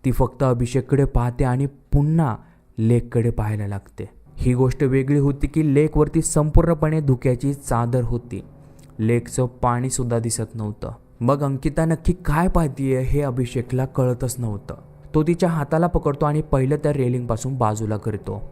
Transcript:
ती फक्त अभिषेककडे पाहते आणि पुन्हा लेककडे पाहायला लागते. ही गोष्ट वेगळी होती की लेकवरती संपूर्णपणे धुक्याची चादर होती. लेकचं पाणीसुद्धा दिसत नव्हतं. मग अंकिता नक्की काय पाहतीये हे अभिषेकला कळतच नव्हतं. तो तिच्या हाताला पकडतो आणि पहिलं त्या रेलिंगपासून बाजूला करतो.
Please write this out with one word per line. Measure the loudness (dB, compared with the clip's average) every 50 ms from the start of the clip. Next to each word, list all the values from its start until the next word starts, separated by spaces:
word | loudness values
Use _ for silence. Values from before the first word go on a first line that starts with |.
| 0
ती | 0
फक्त | 2 2 0 0 0 0 0
अभिषेककडे | 0 2 0 -2 0 -2 -4 0 2 2 2 2
पाहते | 2 2 0 0 0 0 0 0
आणि | 0 2 0 -2
पुन्हा | -4 -6 -12 _ _ 2 2 2 4 2 2 2 0 -2 -6 -10 -20 _ _ _ _ -4 0
लेककडे | 2 4 4 2 0 0 -2 0 0 0
पाहायला | 0 -2 -4 -4 -4 -4 -6
लागते. | -6 -8 -10 -10 -14 -14 -14 -14 -14 -14 -20 -20 -18 -8
ही | -2 0 0 2
गोष्ट | 4 2 2 2 0 0
वेगळी | 2 2 0 2 2 2 2
होती | 2 2 0 0 -4
की | -2 0 0 2 4 4
लेकवरती | 4 4 4 4 2 2 4 2 0
संपूर्णपणे | 0 2 0 0 0 6 6 6 6 6 2 2 2 0 0 0
धुक्याची | 2 0 0 2 2 -2 0 0 -2 -4 -4
चादर | -4 -4 -2 -2 0 0 0 0 0
होती. | 0 0 -4 -4 -6 -8 -12 -12 -12 -14 -20 -20 -20 -20 -20 -20 -20 -20 -6 -2
लेकचं | 0 2 2 0 0 -2 -2 -2 -2
पाणीसुद्धा | -2 -2 -2 0 0 0 0 -2 -4 -4 -4 -2 -2 -2 -2
दिसत | -2 -2 -4 -4 -6 -8 -8
नव्हतं. | -8 -8 -8 -8 -8 -12 -12 -12 -14 -20 -20 -8 -2
मग | 0 0 0 0 0
अंकिता | -4 -4 -2 -4 -4 -2 0 0
नक्की | 0 0 0 0 -2 -2
काय | 0 -2 -2 0 2 2
पाहतीये | 2 2 2 0 0 -2 -4 -2 0 0 0
हे | 0 0 0 0
अभिषेकला | 0 0 -2 -2 -4 -2 -2 -6 -4 -2 -2 -2 -2
कळतच | -2 0 0 0 0 0 -2 -4 -6 -4 -4
नव्हतं. | -6 -6 -6 -6 -8 -12 -14 -14 -16 -20 -20 -20 -18 0 0
तो | 2 2
तिच्या | 2 2 2 2 0
हाताला | 0 -2 -2 0 0 0 2
पकडतो | 2 0 0 0 0 -2 0 0
आणि | 0 0 -2
पहिलं | -2 0 0 0 2 0 0
त्या | 0 0 -2 0
रेलिंगपासून | 0 0 0 0 -2 -2 -4 -4 -4 -4 -6 -2
बाजूला | 0 0 0 0 -2 -4 -4 -4
करतो. | -4 -4 -6 -6 -6 -8 -10 -10 -10 -10 -12